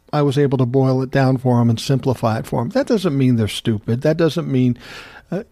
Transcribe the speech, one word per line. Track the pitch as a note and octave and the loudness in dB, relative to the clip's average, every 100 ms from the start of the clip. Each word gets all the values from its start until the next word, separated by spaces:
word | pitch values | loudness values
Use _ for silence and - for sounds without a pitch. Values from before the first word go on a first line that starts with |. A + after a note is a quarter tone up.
| _ | _
I | D3+ | -2
was | C#3+ C3+ | 0 2
able | C#3+ C3 | 2 2
to | B2 | 0
boil | C3+ C3 C3 | 2 2 0
it | C3 | 0
down | C#3 C3 C3 | 0 2 2
for | B2+ A#2+ | 2 2
'em | A#2 | 2
and | A2+ | 0
simplify | - C3+ C3 A#2 A#2 A2 | 0 -2 0 -2 -2 -2
it | - | -4
for | C3 | -4
'em. | B2 | -2
That | B3+ C#4+ | -2 0
doesn't | A3+ F3+ C#3 | 0 0 0
mean | B2+ A#2+ | 2 2
they're | G#2 | 0
stupid. | - - G#2 - A#2 | -2 -4 -4 -2 -2
That | D3+ D#3+ | 0 2
doesn't | E3 E3+ D3 | 0 0 -2
mean, | C3 B2+ A#2+ - - - - - | 0 0 0 -8 -20 -20 -20 -10
uh, | F3 A3+ | -8 -8